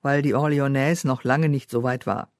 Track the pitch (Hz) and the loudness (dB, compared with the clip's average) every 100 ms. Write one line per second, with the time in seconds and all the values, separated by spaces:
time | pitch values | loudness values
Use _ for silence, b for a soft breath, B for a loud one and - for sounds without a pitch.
0 | 139 143 143 117 151 143 139 135 139 170 | 0 0 2 0 2 0 0 0 0 0
1 | 143 127 123 135 160 139 - 120 127 123 | -2 -2 0 2 2 0 -2 -2 -2 -4
2 | - 101 - _ | -4 -6 -6 _